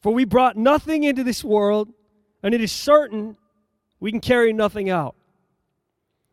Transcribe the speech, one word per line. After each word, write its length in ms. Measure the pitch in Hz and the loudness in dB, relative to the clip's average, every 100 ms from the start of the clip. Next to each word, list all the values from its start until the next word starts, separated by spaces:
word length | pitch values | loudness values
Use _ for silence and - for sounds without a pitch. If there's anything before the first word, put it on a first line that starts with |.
For 120 | 208 | 0
we 120 | 233 247 | 0 2
brought 320 | 240 254 208 | 2 2 2
nothing 460 | 240 294 294 320 | 0 0 0 -2
into 200 | 294 262 | 0 -2
this 200 | 247 226 | -4 -4
world, 500 | - 208 202 208 214 _ _ _ _ _ | -2 0 2 0 -4 _ _ _ _ _
and 100 | 196 | -4
it 80 | 233 | -2
is 100 | 214 | -2
certain 640 | - - 294 277 214 214 208 _ _ _ _ _ _ | -6 2 2 2 -8 -10 -14 _ _ _ _ _ _
we 120 | 208 | -8
can 100 | 220 | -6
carry 320 | - 247 226 | 0 2 2
nothing 360 | 220 208 208 190 | 2 -2 -2 -2
out. 240 | 180 135 - _ _ _ _ _ _ _ _ _ _ _ | -2 -4 -10 _ _ _ _ _ _ _ _ _ _ _